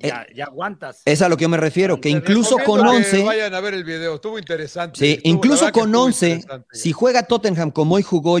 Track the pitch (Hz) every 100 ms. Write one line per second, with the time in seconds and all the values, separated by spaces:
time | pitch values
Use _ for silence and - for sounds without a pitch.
0 | 143 120 113 117 143 135 196 190 139 -
1 | - 147 180 160 165 165 156 170 190 143
2 | 147 151 185 214 220 254 269 208 220 240
3 | 202 196 208 220 208 185 202 190 160 160
4 | 165 151 214 220 156 165 151 175 170 135
5 | 143 151 160 170 226 285 311 226 214 233
6 | 254 - 175 165 - 131 - 117 170 147
7 | 247 247 - 233 220 165 156 160 156 190
8 | 196 175 156 175